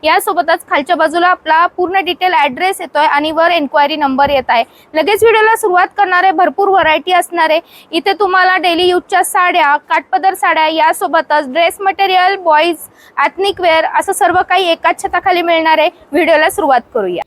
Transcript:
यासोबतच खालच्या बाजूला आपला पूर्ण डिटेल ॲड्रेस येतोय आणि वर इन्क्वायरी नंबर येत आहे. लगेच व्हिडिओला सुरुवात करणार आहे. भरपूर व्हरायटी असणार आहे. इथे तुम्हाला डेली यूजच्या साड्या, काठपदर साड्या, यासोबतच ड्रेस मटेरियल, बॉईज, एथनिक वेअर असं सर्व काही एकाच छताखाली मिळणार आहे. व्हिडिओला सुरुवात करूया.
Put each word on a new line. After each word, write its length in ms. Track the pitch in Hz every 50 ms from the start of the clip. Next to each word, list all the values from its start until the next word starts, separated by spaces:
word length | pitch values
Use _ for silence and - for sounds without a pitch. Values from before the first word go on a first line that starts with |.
| -
यासोबतच 560 | 302 330 381 370 - 381 330 330 320 330 359 - -
खालच्या 260 | 370 - - - 359
बाजूला 320 | 302 320 320 294 349 339 349
आपला 380 | 359 - _ 311 311 320 339
पूर्ण 340 | - _ - 359 339 370 381
डिटेल 340 | 381 330 349 - 359 370 349
ॲड्रेस 480 | 320 285 285 247 302 349 370 392 -
येतोय 240 | 370 294 _ 294 294
आणि 260 | 311 - 285 294 311
वर 200 | 320 302 330 339
इन्क्वायरी 440 | 349 330 294 269 - 311 285 294 311
नंबर 340 | 302 302 269 269 262 277 285
येत 140 | 285 262 254 -
आहे. 160 | 240 233 233 _ _ _ - _ -
लगेच 300 | 311 349 285 415 415 427
व्हिडिओला 320 | 453 427 440 427 440 453
सुरुवात 320 | 440 - 415 359 359 370 403
करणार 360 | _ - 403 381 370 359 359
आहे. 80 | 381
भरपूर 380 | 370 320 370 311 269 - 392 403
व्हरायटी 420 | 381 381 320 311 311 320 294 359
असणार 380 | 359 349 349 359 349 339 320 320
आहे. 100 | 311 320 339 _ - - - _
इथे 220 | - 330 - 403 392
तुम्हाला 440 | 381 415 381 370 381 359 370 370 381
डेली 260 | 392 359 339 320 359
यूजच्या 400 | 359 359 359 359 _ 403 349 359
साड्या, 540 | - - 403 359 359 349 359 311 285 285 294
काठपदर 560 | _ _ 330 320 - _ - 381 294 381 392
साड्या, 340 | 370 - 370 320 320 320 311
यासोबतच 840 | 320 320 311 320 359 - 392 349 285 330 311 _ 302 302 302 262
ड्रेस 320 | 254 320 339 339 - -
मटेरियल, 540 | 403 392 381 - 392 392 370 370 359 370 392
बॉईज, 400 | 392 359 339 302 302 311 349 339 311 - - _ _ - - _ - 277
एथनिक 360 | 294 - - 381 403 392 -
वेअर 240 | 349 349 320 320 320
असं 280 | - - 294 320 - 381
सर्व 280 | - 415 349 339 359 359 -
काही 180 | 370 359 381 349
एकाच 360 | 330 330 - 330 370 - -
छताखाली 380 | 392 - 359 339 392 370 339
मिळणार 360 | 349 339 339 320 320 320 320 311
आहे. 120 | 302 349 - - - _
व्हिडिओला 380 | - 302 339 302 330 302 311 339
सुरुवात 320 | - - 320 294 269 240 - _ _
करूया. 300 | 240 202 185 180 160 -